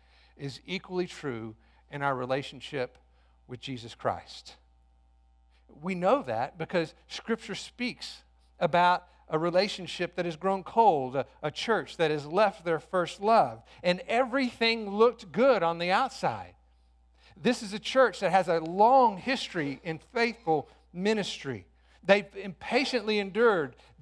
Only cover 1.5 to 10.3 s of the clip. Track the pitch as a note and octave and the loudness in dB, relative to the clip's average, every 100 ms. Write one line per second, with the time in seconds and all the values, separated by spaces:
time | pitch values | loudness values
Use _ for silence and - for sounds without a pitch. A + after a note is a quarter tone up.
1.5 | A2 _ _ _ C#3+ C#3+ C3 B2+ C3 C#3 | -14 _ _ _ -4 -2 -2 -2 -4 -4
2.5 | C#3 - C#3+ B2 - _ _ _ _ _ | -14 -10 -6 -8 -10 _ _ _ _ _
3.5 | B2 - B2+ A2+ - B2 F2 - - - | -14 -10 -12 -12 -6 -6 -6 -10 -20 -20
4.5 | - _ _ _ _ _ _ _ _ _ | -20 _ _ _ _ _ _ _ _ _
5.5 | _ _ - D#3+ F#3 F#3 C4+ G3+ A2 C3+ | _ _ -12 -6 -2 2 2 0 -2 -4
6.5 | F3 D#3+ F#3 D#3+ - _ - - A3+ - | -6 -4 -2 -4 -8 _ -14 -6 -6 -6
7.5 | F#3 - - B3 D3+ - - _ _ _ | -12 -12 -8 -8 -8 -14 -16 _ _ _
8.5 | _ F3 F3 F3 F3+ - _ _ D#3 E3+ | _ 0 4 4 2 -2 _ _ -2 0
9.5 | F3 G3+ - E3+ - F3 - F3 | 0 0 -4 -10 -6 -6 -4 -6